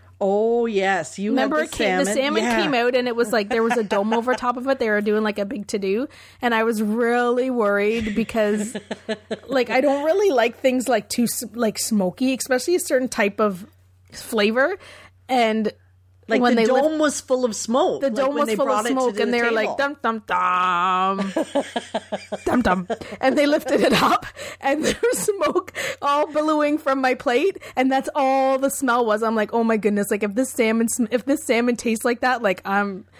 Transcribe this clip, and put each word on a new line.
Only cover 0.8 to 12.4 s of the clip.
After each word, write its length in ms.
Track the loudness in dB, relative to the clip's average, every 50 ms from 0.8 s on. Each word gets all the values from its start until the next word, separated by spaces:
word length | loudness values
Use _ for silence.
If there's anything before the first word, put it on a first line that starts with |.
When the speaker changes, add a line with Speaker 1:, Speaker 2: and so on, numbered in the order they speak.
| 2 2 0 0 -2 -6 -8 -6
Speaker 1:
You 120 | -4 0
Speaker 2:
Remember 260 | 0 0 0 0 0 -2
Speaker 1:
had 80 | -2 -2
the 60 | -2
Speaker 2:
it 40 | -2
came, 100 | 0 0
Speaker 1:
salmon. 180 | 2 2 0
Speaker 2:
the 80 | 0 0
salmon 300 | 0 0 0 0 0 0
Speaker 1:
Yeah. 180 | 0 0 0
Speaker 2:
came 120 | 0 0 0
out 220 | 0 0 2 2
and 100 | 0 0 0
it 100 | 0 -2
was 160 | -2 0 0
like 160 | -2 0 0
there 120 | 0 0
was 140 | 0 2 0 0
a 60 | 0
dome 300 | 0 0 0 0 0 0
over 200 | 0 0 0 -2
top 220 | -2 0 -2 -2
of 100 | -2 -2 -2
it. 120 | -2 0
They 100 | 0 0
were 120 | 0 0
doing, 220 | 0 0 0 0 0
like, 140 | 0 -2 -2
a 80 | -4
big 220 | -6 -6 -10 -8 -6
to-do. 400 | -6 -4 -2 0 0 -2 -2 -4 -8 -16 -20 -20 -10 -4
And 140 | -2 0 2
I 80 | 2 2
was 180 | 2 0 0
really 680 | 0 0 0 0 2 2 2 2 2 2 2 2 0 0
worried 680 | 0 0 2 2 2 2 2 2 0 0 -2 -2 -2
because, 600 | -2 -2 -2 0 0 2 2 2 0 -2 -4 -8 -10 -10 -10 -12 -10 -8 -8
Speaker 1:
<laughs> 360 | -8 -8 -8 -10 -10 -10 -6 -2
Speaker 2:
like, 220 | 0 0 0 0
I 120 | 0 2
don't 240 | 2 2 2 2 0
really 260 | 0 2 2 2 2
like 260 | 4 4 2 0 0 0
things, 280 | 0 2 2 2 0 2
like, 220 | 0 0 0 -2
too 140 | -2 0 0
s-, 200 | 0 0 -4 -8 -8 -4
like, 240 | -2 -2 -2 -2 -2
smoky, 560 | -4 -2 0 0 0 0 0 0 -2 -2 0
especially 420 | -2